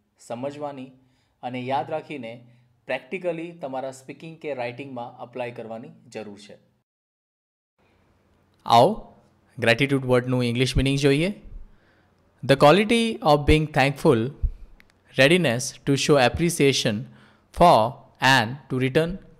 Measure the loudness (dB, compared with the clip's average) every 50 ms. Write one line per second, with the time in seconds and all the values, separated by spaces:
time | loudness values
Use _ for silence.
0 | _ _ _ _ -16 -14 -12 -10 -10 -10 -10 -10 -12 -12 -12 -14 -16 -18 -20 _
1 | _ _ _ _ _ _ _ _ -12 -10 -10 -8 -6 -4 -4 -4 -4 -4 -6 -8
2 | -8 -10 -12 -12 -12 -14 -16 -16 -20 -20 _ _ _ _ _ _ _ -8 -8 -8
3 | -8 -10 -12 -8 -6 -6 -6 -6 -8 -12 -14 -12 -12 -10 -8 -8 -8 -10 -12 -14
4 | -16 -20 -20 -18 -18 -20 -18 -14 -10 -10 -8 -6 -6 -8 -8 -10 -14 -12 -12 -12
5 | -12 -12 -14 -16 -18 -14 -12 -10 -10 -10 -10 -12 -14 -12 -14 -14 -16 -18 -20 _
6 | _ -18 -16 -14 -14 -14 -16 -20 -20 -20 -20 -20 _ _ _ _ _ _ _ _
7 | _ _ _ _ _ _ _ _ _ _ _ _ _ _ _ _ _ _ _ _
8 | _ _ _ _ _ _ _ _ _ _ _ _ -2 2 4 6 6 4 2 -2
9 | -10 -16 -20 _ _ _ _ _ _ _ _ -2 0 0 2 2 0 0 0 -2
10 | 0 0 0 0 2 0 -2 -2 -2 -2 -2 -2 -2 0 0 0 0 0 0 0
11 | 2 2 2 2 0 -2 -4 -8 -12 -18 -18 -18 -18 -20 _ _ _ _ _ _
12 | _ _ _ _ _ _ _ _ -2 0 2 6 6 6 6 6 4 2 2 2
13 | 0 0 -2 -2 2 2 2 4 4 4 2 2 2 0 0 0 0 0 0 0
14 | 2 2 2 2 0 -4 -4 -4 -4 -4 -4 -6 -16 -20 -20 -20 _ _ _ _
15 | _ _ 0 2 4 4 4 4 2 0 -2 -2 -4 -8 -12 -6 -4 -2 -2 0
16 | 2 2 4 4 4 2 2 0 -2 -2 0 2 2 2 2 2 -2 -2 -4 -4
17 | -8 -12 -18 -20 _ _ _ _ _ _ 0 4 6 6 6 6 4 2 -2 -8
18 | -18 _ _ 0 2 4 4 4 2 0 -4 -10 -10 -8 -4 -4 -2 0 0 0
19 | 0 -2 -4 -10 -14 -20 -20 -8